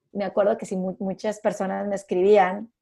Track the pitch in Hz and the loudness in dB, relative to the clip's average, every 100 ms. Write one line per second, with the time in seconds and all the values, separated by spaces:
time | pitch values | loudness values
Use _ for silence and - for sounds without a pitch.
0 | _ 196 196 - 202 226 202 190 185 180 | _ -8 -4 0 0 0 -4 -6 -6 -6
1 | 196 185 220 208 214 190 190 196 202 196 | -8 -6 -6 -4 -4 -2 -4 -4 -4 -6
2 | - 180 190 208 185 202 226 _ | -4 0 6 6 4 0 -10 _